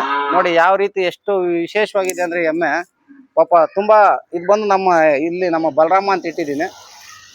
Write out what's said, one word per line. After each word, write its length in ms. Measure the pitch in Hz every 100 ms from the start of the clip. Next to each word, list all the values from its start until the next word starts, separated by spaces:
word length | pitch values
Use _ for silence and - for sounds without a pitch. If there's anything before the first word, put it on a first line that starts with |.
| - - -
ನೋಡಿ 160 | 180 180
ಯಾವ 220 | 165 180
ರೀತಿ 260 | 196 202 190
ಎಷ್ಟು 300 | 175 - 208 190
ವಿಶೇಷವಾಗಿದೆ 840 | 180 170 165 214 208 196 185 170
ಅಂದ್ರೆ 200 | 175 175
ಎಮ್ಮೆ. 280 | 160 165 156 156 - _ _ - _
ಪಾಪ 180 | 156 165 170 151
ತುಂಬಾ 220 | 190 214 214 190 131 -
ಇದು 120 | 170 180
ಬಂದು 180 | 208 208
ನಮ್ಮ 260 | 196 190 165 156 139 170
ಇಲ್ಲಿ 200 | 180 180
ನಮ್ಮ 200 | 165 160
ಬಲರಾಮ 400 | 139 165 190 196
ಅಂತ 140 | 185
ಇಟ್ಟಿದ್ದೀನಿ. 420 | 165 165 143 139 370 - - - - - -